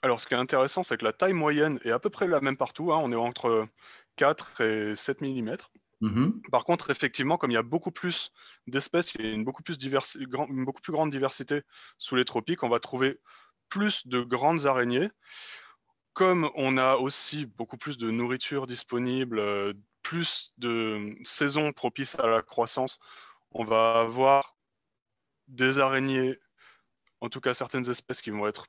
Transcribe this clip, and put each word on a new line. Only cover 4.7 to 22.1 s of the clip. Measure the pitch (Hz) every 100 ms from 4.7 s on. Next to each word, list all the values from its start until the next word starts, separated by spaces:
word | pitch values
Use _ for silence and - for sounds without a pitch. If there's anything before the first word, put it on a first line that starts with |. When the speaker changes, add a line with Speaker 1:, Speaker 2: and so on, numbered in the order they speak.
| 110 104
Speaker 1:
sept | 104 - 135
millimètres. | 139 131 110 - - _ _ _
Speaker 2:
Mhm. | 107 104 147 220 -
Speaker 1:
Par | 127
contre, | - 170 -
effectivement, | 139 139 - 135 170
comme | 139
il |
y | 117
a |
beaucoup | 117 160 180
plus | - 180 170 - _ - - -
d'espèces, | 131 135 - -
il | -
y | 110
a |
une | 110
beaucoup | 113 131
plus | - 160
diversi-, | 131 135 - - 269
grand, | - 147
une | 131 127
beaucoup | 127
plus | -
grande | 156 156
diversité | 139 135 - 131 147 - - - _
sous | - 131
les | 123
tropiques, | 117 110 170
on | 123
va | 117
trouver | - 127 131 135 _ - _ _ _
plus | 196 208 - 127
de | 123
grandes | 120 120 139 165 139
araignées. | 131 120 120 196 _ _ - - - - - _ _ _
Comme | - 185 180 151
on | - 131 131
a | 131
aussi | 131 135 - - 151 139
beaucoup | _ 117 127
plus | - 135
de | 113
nourriture | 113 120 127 - 143 131
disponible, | 123 - 120 123 127 131 110
euh, | 104 101 98 101 104 _
plus | - 165 165 - - _
de | 120 117 110 107 104 107
saisons | - - 143 143 151
propices | 139 127 - 135